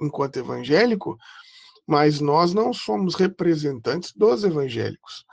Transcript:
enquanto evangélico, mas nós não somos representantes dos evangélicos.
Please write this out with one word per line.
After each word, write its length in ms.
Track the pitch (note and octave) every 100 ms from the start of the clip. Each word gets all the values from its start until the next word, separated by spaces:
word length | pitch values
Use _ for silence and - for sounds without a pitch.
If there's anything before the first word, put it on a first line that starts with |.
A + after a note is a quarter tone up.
enquanto 360 | D3+ D3 C#3 B2+
evangélico, 800 | B2 B2 B2 D#3 A#3+ G#3+ - - - - - - - _ -
mas 360 | D3 D3+ D3
nós 320 | C#3+ D3+ F3
não 180 | F#3+ A#3
somos 440 | A#3+ - G#3+ F#3 D#3+
representantes 1000 | F#3 F#3+ F3 D#3+ D3 B2+ A#2 D3+ - -
dos 300 | G#3+ A#3+ G3+
evangélicos. 800 | D3+ C3+ A2+ G#2+ - - - -